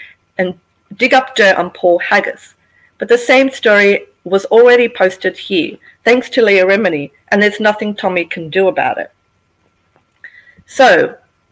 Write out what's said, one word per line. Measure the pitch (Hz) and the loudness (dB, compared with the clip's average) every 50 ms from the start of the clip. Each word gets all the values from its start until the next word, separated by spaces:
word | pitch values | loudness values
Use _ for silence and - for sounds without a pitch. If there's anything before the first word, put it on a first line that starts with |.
| - - - _ _ _ _ - | -20 -20 -20 _ _ _ _ -6
and | 185 180 185 - _ _ _ _ _ _ 202 | -6 -6 -6 -10 _ _ _ _ _ _ -6
dig | - 247 254 285 | -4 -2 2 2
up | 262 254 - - | 0 0 0 0
dirt | - 214 196 180 | 2 2 2 2
on | - 175 180 | 0 -2 -6
Paul | - - - 180 175 175 | -6 -2 0 0 0 0
Haggis. | - - 208 202 180 170 - - - - - _ _ _ _ _ _ _ _ - | 0 -2 -2 -2 -2 -4 -8 -14 -18 -20 -20 _ _ _ _ _ _ _ _ -12
But | 220 202 | -2 0
the | 233 240 | 0 0
same | 240 - 262 262 269 269 | 2 2 2 2 2 0
story | 262 - - 226 208 202 202 202 202 - - - _ _ _ | -2 -2 0 2 2 4 4 2 0 -2 -4 -10 _ _ _
was | 175 185 196 190 | -4 -4 -4 -2
already | - - 226 240 240 240 240 240 226 | 2 4 4 6 6 4 4 2 0
posted | 240 - 196 185 185 - - 190 185 | -2 -2 -2 -2 -2 -4 -6 -8 -8
here, | - - - 196 170 147 - - - _ _ _ _ - | -8 -8 -4 -4 -4 -4 -4 -8 -14 _ _ _ _ 0
thanks | 220 240 254 247 - | 0 0 0 0 -2
to | - 269 226 | -2 0 2
Leah | 208 202 190 185 | 2 2 2 2
Remini, | 185 196 202 226 180 165 143 160 - - _ _ _ | 2 2 0 0 -2 -4 -4 -8 -12 -16 _ _ _
and | - 202 208 | -2 0 0
there's | 208 202 - | 0 -2 0
nothing | 214 214 208 208 214 214 202 | -2 -2 -2 -2 -6 -8 -8
Tommy | - - 190 180 180 170 | -6 -6 -4 -4 -4 -6
can | - - 180 165 156 | -6 -10 -12 -12 -6
do | 147 185 190 185 | -2 0 0 0
about | - 143 131 127 110 - | 0 -2 -4 -4 -4 -6
it. | - - _ _ _ _ _ _ _ _ _ _ _ _ _ _ _ _ _ _ _ _ _ _ - - - - _ _ _ _ _ | -10 -12 _ _ _ _ _ _ _ _ _ _ _ _ _ _ _ _ _ _ _ _ _ _ -20 -20 -20 -20 _ _ _ _ _
So, | - - - 262 233 185 156 143 - - - _ _ _ _ _ _ | -6 0 2 4 4 4 2 0 -2 -6 -12 _ _ _ _ _ _